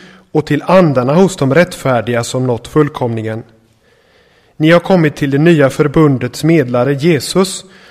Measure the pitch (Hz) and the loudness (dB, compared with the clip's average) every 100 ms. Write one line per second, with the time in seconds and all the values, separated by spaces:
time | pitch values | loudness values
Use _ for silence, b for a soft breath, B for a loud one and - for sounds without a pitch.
0 | B B B 151 - 147 - 185 165 127 | B B B -4 -2 -2 2 4 4 2
1 | 123 165 190 - 135 151 175 - 139 120 | 0 2 2 0 0 2 0 -2 -2 -2
2 | 107 120 117 131 127 113 - 156 147 - | -2 -4 -4 -4 -4 -4 -2 0 0 -2
3 | 123 113 110 110 - _ _ b b b | -6 -6 -8 -10 -12 _ _ b b b
4 | b b b b b b 156 170 170 185 | b b b b b b 0 2 2 0
5 | 156 - 139 139 165 160 135 - 147 160 | 0 -2 -2 2 4 4 2 0 0 2
6 | 151 127 123 - 156 165 123 123 127 143 | 2 0 -4 -4 0 0 0 -2 -2 0
7 | 165 143 - - 190 - - B B | 0 0 -2 -2 -2 -6 -18 B B